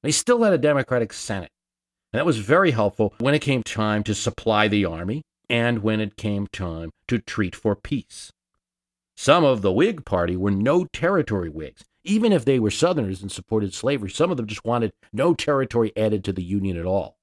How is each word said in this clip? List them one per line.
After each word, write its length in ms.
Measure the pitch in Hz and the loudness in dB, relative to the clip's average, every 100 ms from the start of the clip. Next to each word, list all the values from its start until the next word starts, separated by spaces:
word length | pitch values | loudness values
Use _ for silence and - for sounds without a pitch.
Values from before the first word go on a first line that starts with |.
They 80 | 131 | 0
still 320 | - - 247 | -2 2 4
had 100 | 226 | 6
a 60 | 170 | 4
Democratic 540 | 151 143 127 123 113 | 4 2 2 0 -2
Senate, 400 | - - 101 85 _ _ _ _ _ _ | -6 -6 -6 -8 _ _ _ _ _ _
and 60 | 113 | -2
that 80 | 156 | 0
was 120 | 113 | 0
very 340 | 98 160 190 | 2 4 4
helpful 420 | 117 104 - 104 _ | 2 0 2 -2 _
when 160 | 123 | 0
it 80 | 147 | 0
came 200 | 143 131 | 0 -2
time 400 | - - 107 107 | -2 -2 0 0
to 100 | 104 | -2
supply 520 | 104 - - - 107 107 | -2 -4 -2 0 2 2
the 200 | 104 92 | 2 0
army 360 | 82 90 123 - _ _ | -2 -6 -6 -8 _ _
and 320 | 117 117 117 | 0 0 0
when 200 | 104 110 | -2 -2
it 160 | 107 - | -4 -6
came 300 | 110 101 101 | -4 -4 -6
time 420 | - 90 82 82 - - | -6 -8 -8 -10 -14 -4
to 120 | 120 | -4
treat 360 | - - 95 | -4 -4 -4
for 220 | - 113 101 | -2 -2 -2
peace. 560 | - 139 - - - _ _ _ _ _ _ _ _ | -4 -6 -6 -18 -20 _ _ _ _ _ _ _ _
Some 300 | - - 165 | -6 2 4
of 180 | 147 120 | 6 4
the 100 | 98 | 2
Whig 320 | 95 190 180 | 2 2 0
Party 320 | - 95 87 90 | -2 -2 0 0
were 140 | 101 | 0
no 360 | 98 117 170 170 | 0 2 2 0
territory 640 | - 170 190 - 101 85 | -4 0 0 0 -4 -4
Whigs, 340 | 76 73 _ - _ | -8 -12 _ -20 _
even 300 | 165 214 226 | -2 2 4
if 120 | 185 | 4
they 140 | 123 131 | 4 2
were 120 | 107 | 2
Southerners 520 | - 170 170 101 95 | 2 2 2 -2 -6
and 80 | 98 | -8
supported 440 | - - 110 101 | -12 -2 -2 -2
slavery. 360 | - 120 139 98 | -2 -2 -2 -4
Some 200 | - 170 | -2 0
of 80 | 156 | 0
them 80 | 107 | -4
just 180 | 104 | -6
wanted 280 | 113 117 113 - _ | -4 -2 -2 -6 _
no 220 | 107 156 | -2 0
territory 580 | 170 - 139 131 120 110 - | 0 0 0 0 0 0 0
added 280 | 107 104 | 0 0
to 80 | 98 | -2
the 100 | 92 | -6
Union 340 | 87 101 98 87 | -2 -2 -2 -4
at 100 | 92 | -2
all. 320 | 95 76 _ | -2 -2 _